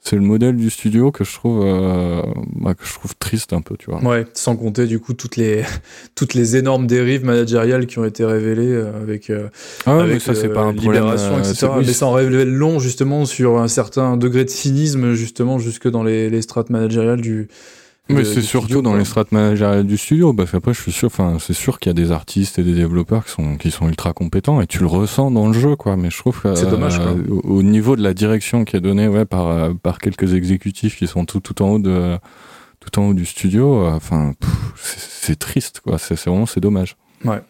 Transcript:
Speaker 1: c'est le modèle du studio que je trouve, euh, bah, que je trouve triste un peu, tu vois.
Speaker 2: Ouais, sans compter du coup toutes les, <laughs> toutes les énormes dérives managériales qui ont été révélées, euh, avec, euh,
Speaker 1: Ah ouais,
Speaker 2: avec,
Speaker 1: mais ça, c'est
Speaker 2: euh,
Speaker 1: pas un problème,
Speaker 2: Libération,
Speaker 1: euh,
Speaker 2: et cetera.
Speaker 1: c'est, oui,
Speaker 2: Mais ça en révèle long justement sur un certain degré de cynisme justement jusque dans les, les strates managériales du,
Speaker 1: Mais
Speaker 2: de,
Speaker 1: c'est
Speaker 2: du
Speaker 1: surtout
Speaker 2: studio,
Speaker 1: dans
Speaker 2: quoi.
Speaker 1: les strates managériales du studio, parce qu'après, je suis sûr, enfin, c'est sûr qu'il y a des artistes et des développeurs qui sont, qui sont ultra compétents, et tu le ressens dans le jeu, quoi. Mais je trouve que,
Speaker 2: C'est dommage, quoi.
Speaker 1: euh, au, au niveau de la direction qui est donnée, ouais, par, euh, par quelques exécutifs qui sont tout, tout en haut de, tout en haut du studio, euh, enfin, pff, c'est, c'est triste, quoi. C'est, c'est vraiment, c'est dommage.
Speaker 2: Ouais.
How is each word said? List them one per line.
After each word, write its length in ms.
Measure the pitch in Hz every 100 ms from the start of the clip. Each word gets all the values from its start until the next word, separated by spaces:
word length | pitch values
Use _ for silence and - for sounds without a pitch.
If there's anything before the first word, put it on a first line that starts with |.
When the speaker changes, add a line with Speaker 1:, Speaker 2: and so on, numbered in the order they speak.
Speaker 1:
c'est 160 | - 104
le 60 |
modèle 340 | 101 110 123 123
du 120 | 113
studio 420 | - 110 110 135
que 140 | 143
je 80 | 98
trouve, 300 | - 117 113
euh, 560 | 98 92 95 90 90 87 - - - -
bah, 180 | -
que 100 | 92
je 80 | -
trouve 220 | - - -
triste 380 | - 110 -
un 80 | 87
peu, 120 | 78 98
tu 120 | -
vois. 120 | 82
Speaker 2:
Ouais, 220 | 123 120 117
sans 200 | - -
compter 320 | 113 113 104 120
du 120 | 113
coup 160 | 113
toutes 220 | 123 120 -
les, 260 | 110 107 - - -
<laughs> 260 | - -
toutes 200 | - 131
les 220 | 127 117 123
énormes 300 | 131 131 123
dérives 380 | 123 123 135
managériales 640 | 127 120 117 117 113 127 123
qui 120 | -
ont 60 |
été 180 | 113 107
révélées, 440 | 113 110 110 110 120
euh, 340 | 123 107 104
avec, 300 | 107 107 -
euh, 180 | 107 104 - - - -
Speaker 1:
Ah 100 | 156
ouais, 60 |
Speaker 2:
avec, 120 | 170
Speaker 1:
mais 60 | 120
ça, 140 | -
c'est 160 | 110 107
Speaker 2:
euh, 40 |
Speaker 1:
pas 60 | 107
un 140 | 107
problème, 300 | 104 110 110
Speaker 2:
Libération, 320 | 110 107 101 98
Speaker 1:
euh, 40 |
Speaker 2:
et 40 |
cetera. 300 | 98 123 135 135
Speaker 1:
c'est, 20 |
oui, 40 | 127
Speaker 2:
Mais 60 |
ça 120 | 120 135
en 60 |
révèle 400 | 127 131 127 127
long 280 | 135 156 160
justement 440 | 127 120 135 147
sur 340 | 139 - 123 117
un 100 | 117
certain 500 | 117 107 - 131 123
degré 260 | 123 123
de 60 | 131
cynisme 640 | - 143 135 151 135 123
justement 440 | 117 113 - 120 131
jusque 300 | 117 113 127
dans 140 | 117
les, 260 | 113 110 110
les 140 | 113
strates 260 | 110 - 117
managériales 540 | 120 110 113 113 120
du, 260 | 117 110 104 - - - - _ -
Speaker 1:
Mais 60 | 143
Speaker 2:
de, 40 |
Speaker 1:
c'est 160 | 107 110
Speaker 2:
du 60 | 107
Speaker 1:
surtout 200 | 127 110
Speaker 2:
studio, 160 | 135
Speaker 1:
dans 80 | 123
Speaker 2:
quoi. 80 | 104
Speaker 1:
les 60 | 101
strates 260 | - 104
managériales 540 | 107 107 104 104 101 101
du 100 | 104
studio, 380 | - 156 170
parce 160 | 113 87
qu'après, 240 | 90 -
je 60 | 120
suis 100 | -
sûr, 140 | 87 120
enfin, 320 | - 92 82
c'est 140 | -
sûr 240 | 87 - -
qu'il 80 | -
y 20 |
a 40 |
des 160 | 85 85
artistes 460 | 82 - - 98 -
et 40 |
des 120 | 87
développeurs 500 | 87 85 87 85 110
qui 60 | -
sont, 240 | - 76 73
qui 140 | 85
sont 180 | - 82
ultra 240 | 80 -
compétents, 480 | 82 87 95 117 147
et 60 | 90
tu 140 | -
le 60 | 87
ressens 440 | 87 104 - 135
dans 160 | 117 107
le 80 |
jeu, 200 | 110 139
quoi. 220 | 147 - 95
Mais 140 | 87
je 80 | -
trouve 200 | 123 120
que, 120 | 104
Speaker 2:
C'est 140 | 90 92
dommage, 300 | 92 90 87
quoi. 140 | 87
Speaker 1:
euh, 120 | 87 92
au, 100 | 98 - 98
au 40 |
niveau 340 | 98 107 110 131
de 60 |
la 100 | 101
direction 520 | 92 104 110 - 120 110
qui 100 | 98
est 40 |
donnée, 260 | 90 101 107
ouais, 160 | 101
par, 240 | 107 92 85
euh, 240 | 82 80
par 260 | 90 - 87
quelques 340 | 95 - 95
exécutifs 600 | 92 90 95 101 - 110 -
qui 80 | 85
sont 180 | -
tout, 160 | 85 101
tout 220 | - -
en 80 | 98
haut 80 | 107
de, 380 | 98 90 87 87 - - - - - _
tout 180 | - -
en 100 | 101
haut 60 |
du 100 | 95
studio, 600 | 87 - 98 101 139 127 85
euh, 60 |
enfin, 420 | 78 - 80 73 71
pff, 340 | - - - -
c'est, 240 | - - - - -
c'est 80 | 78
triste, 440 | - - - -
quoi. 160 | - 82
C'est, 180 | - 85
c'est 120 | -
vraiment, 160 | 92 113
c'est 140 | -
dommage. 360 | 98 101 92 - _ _
Speaker 2:
Ouais. 160 | 123 104 -